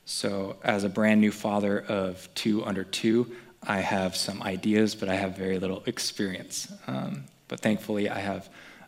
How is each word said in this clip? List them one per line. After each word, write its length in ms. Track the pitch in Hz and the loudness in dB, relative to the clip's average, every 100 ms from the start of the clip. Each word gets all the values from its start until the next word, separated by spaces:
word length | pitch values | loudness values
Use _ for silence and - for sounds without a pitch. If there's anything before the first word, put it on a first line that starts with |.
| - | -10
So 520 | - 104 98 98 - | -4 -2 -2 -4 -4
as 200 | - 104 | 0 2
a 60 | 101 | 2
brand 300 | 92 107 107 | 4 6 8
new 120 | 107 | 6
father 520 | 104 110 104 101 101 - | 4 0 0 2 0 0
of 420 | 104 95 92 - - | -2 -2 -4 -10 -4
two 280 | 110 104 | 2 2
under 200 | 110 95 | 0 -4
two, 520 | 92 - 113 113 123 - - - - | -4 0 4 4 2 -4 -18 -12 -2
I 120 | 101 | 0
have 360 | 92 101 92 92 | 0 0 0 -2
some 280 | - 98 | -4 -4
ideas, 500 | 104 92 107 107 107 | -4 -2 2 4 4
but 160 | - 95 | 2 -2
I 60 | 95 | 0
have 200 | 98 95 | -2 -2
very 220 | 95 92 | -2 -2
little 240 | 95 92 - | -2 -4 -4
experience. 840 | - - - 101 92 - - - 196 - | -4 -4 -2 -4 -4 -8 -8 -10 -12 -8
Um, 380 | 131 135 143 135 _ - | -6 -6 -8 -12 _ -12
but 140 | - | -4
thankfully, 480 | 113 104 - 104 104 | 0 0 -2 -2 -2
I 100 | 107 | -2
have, 300 | 101 95 95 - - - | -4 -6 -8 -20 -20 -20